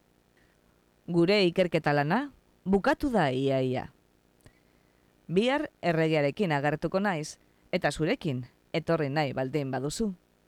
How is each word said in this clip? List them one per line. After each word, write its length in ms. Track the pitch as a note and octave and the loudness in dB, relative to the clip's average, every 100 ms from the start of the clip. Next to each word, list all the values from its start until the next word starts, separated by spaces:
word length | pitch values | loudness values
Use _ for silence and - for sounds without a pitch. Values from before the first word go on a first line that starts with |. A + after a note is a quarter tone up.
| _ _ _ _ _ _ _ _ _ _ - | _ _ _ _ _ _ _ _ _ _ -2
"Gure 380 | E3+ E3+ G#3 | 2 4 4
ikerketa 480 | F3+ E3+ F3+ E3 D3+ | 4 4 2 2 2
lana 400 | D3 C#3+ G3+ C#4+ - _ _ | 2 2 0 -2 -10 _ _
bukatu 460 | - G3 B3 - D4 | 0 2 2 0 0
da 200 | A3+ D3 | 2 2
ia-ia. 640 | C3 C3+ C3+ C3 B2+ - - _ _ _ _ _ _ _ _ _ _ _ _ - | 2 0 2 0 -2 -6 -14 _ _ _ _ _ _ _ _ _ _ _ _ -2
Bihar 420 | E3+ A#3+ C#4+ D4+ - | 0 2 0 -4 -6
erregearekin 720 | F3 D#3+ D#3+ D#3 C#3+ - F#3+ | -2 0 0 2 0 0 -2
agertuko 480 | C#3+ C#3+ D3 E3 F#3+ | 0 0 -2 -2 -2
naiz, 380 | G#3 E3 D#3 - _ _ _ | -2 -4 -8 -14 _ _ _
eta 220 | F3+ D3+ | -4 -2
zurekin 540 | - D#3 C4 E3 B2+ B2 _ _ | -2 -2 -2 -4 -6 -8 _ _
etorri 360 | E3 D#3 E3 C#3+ | -6 -2 -2 0
nahi 240 | D3 D3 | -2 -2
baldin 380 | - C3 D3 C3+ | -4 -4 -4 -4
baduzu. 440 | C3 C#3 - A3 F3+ _ _ | -4 -6 -4 -6 -6 _ _